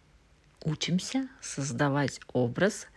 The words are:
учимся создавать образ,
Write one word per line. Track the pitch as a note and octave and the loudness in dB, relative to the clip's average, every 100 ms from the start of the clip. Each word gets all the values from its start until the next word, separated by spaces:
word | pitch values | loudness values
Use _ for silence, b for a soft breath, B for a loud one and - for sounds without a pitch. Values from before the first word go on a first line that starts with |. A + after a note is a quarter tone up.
| _ - _ _ _ - D#3+ | _ -20 _ _ _ -8 -4
учимся | D3+ - F3+ - C4+ C4 - | -2 0 0 0 -4 -4 -8
создавать | - - C#3 A#2 C#3+ C#3+ C3+ - - | -10 -6 -4 0 2 2 0 -2 -4
образ, | B2+ A#2+ C#3 F#3+ - - | 0 2 4 2 2 -8